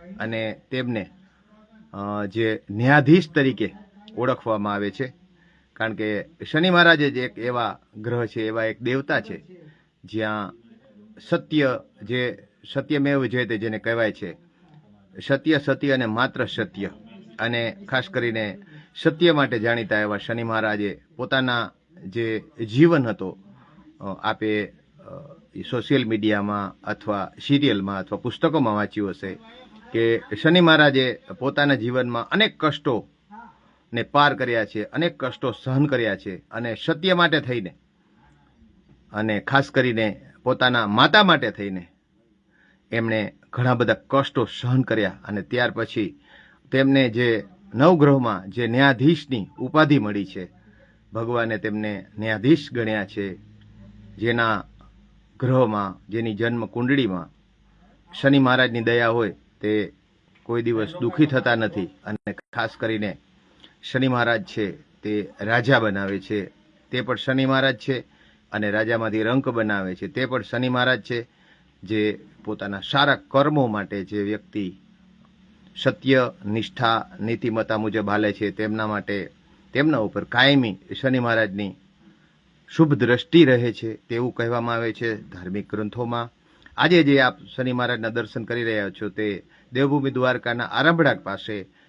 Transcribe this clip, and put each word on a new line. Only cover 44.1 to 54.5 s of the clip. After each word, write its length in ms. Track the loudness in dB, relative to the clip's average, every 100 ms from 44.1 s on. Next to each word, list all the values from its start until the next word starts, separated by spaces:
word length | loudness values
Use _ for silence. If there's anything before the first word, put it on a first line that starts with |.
| 0 0 -2 -4 -4
સહન 200 | 0 2
કર્યા. 380 | 2 0 -2 -4 -8
અને 160 | -8
ત્યાર 300 | -4 -2 -2
પછી 480 | -2 -6 -4 -4 -6 _ -20 -20 _ _
તેમને 380 | 2 4 4 4
જે 340 | 2 2 2 -2 -18 -10 4
નવગ્રહમાં 760 | 6 8 6 6 2 -2 -6
જે 180 | -4 0
ન્યાયાધીશની 800 | 4 4 6 4 2 0 -4 -4 -8
ઉપાધિ 400 | 0 4 6 4
મળી 260 | 2 -4 -6
છે, 360 | -10 -14 -18 -20 _ _ _ _
ભગવાને 440 | -8 -2 -2 -2 -2
તેમને 480 | -4 -4 -4 -6 -12 -8
ન્યાયાધીશ 500 | -4 0 4 2 2
ગણ્યા 340 | -4 -2 -2 -4
છે, 300 | -6 -8 -8 -18 -20 -20 -20 -20 -20 -20 -4
જેના 460 | -2 2 2